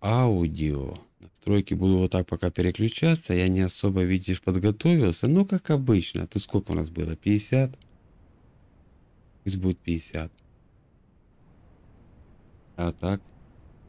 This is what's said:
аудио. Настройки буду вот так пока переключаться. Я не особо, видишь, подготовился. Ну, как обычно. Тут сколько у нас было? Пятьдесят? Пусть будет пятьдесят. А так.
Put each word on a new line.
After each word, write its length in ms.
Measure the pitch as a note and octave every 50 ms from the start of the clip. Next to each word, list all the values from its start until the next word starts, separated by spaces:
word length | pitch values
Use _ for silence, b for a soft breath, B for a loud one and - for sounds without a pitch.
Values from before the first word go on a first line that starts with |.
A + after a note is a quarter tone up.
аудио. 960 | - G2+ A2+ B2 B2+ A#2+ G#2 F2+ E2+ D#2+ D#2 D#2+ D#2 D2+ C#2+ C#2 C2+ C2+ - - - _ _ _
Настройки 560 | - - _ _ - G2+ G#2 G2+ G2 - -
буду 240 | E2 F2+ F#2+ F#2+ F#2
вот 120 | F#2 F2+
так 160 | - F#2 F2
пока 220 | - F2+ E2 - F2
переключаться. 840 | - - F2 F2+ - - G#2+ A2+ - - D#3 E3 E3 E3 - - F2+
Я 120 | F2+ F#2
не 140 | F#2 F#2 F#2+
особо, 420 | F#2+ F#2 - - - G2+ F#2+ F#2+ F2+
видишь, 380 | F2+ F#2+ F#2 F#2 - F#2 -
подготовился. 840 | - F#2+ F#2 F#2 F#2 G#2+ G#2 - - E3 F3 D#3+ A#2+ F2+ E2+ - -
Ну, 180 | A#2+ D#3 F#3+ G3
как 240 | G3 G3 F3+ - -
обычно. 580 | D#3 C#3 C3 B2+ A2+ F#2+ F2 - - F2+ F2
Тут 140 | - - G2
сколько 300 | - - - G2+ - -
у 40 | E2+
нас 140 | E2 E2 D#2+
было? 260 | E2+ E2 D#2+ D#2+ D#2+
Пятьдесят? 600 | - - G2+ G#2 G#2+ - - C3 C3 C3+ C3 C3 - _ _ _ _ _ _ _ _ - _ _ _ _ _ _ _ _ _ _ _ _ _ _ _ _ _ _ _ _ _ _ _ -
Пусть 140 | G#2 F#2+
будет 200 | F#2 F#2 F#2 F2+
пятьдесят. 540 | - _ - E2+ D#2+ - - - D#2+ D#2+ E2+ - _ _ _ _ _ _ _ _ _ _ _ _ _ _ _ _ _ _ _ _ _ _ - - - - - - - _ - - - - - - - - - - - - - - - _ - -
А 140 | - F2 E2+
так. 300 | D#2+ - - F#2 G2 G2 - - - - - - - - - - - - -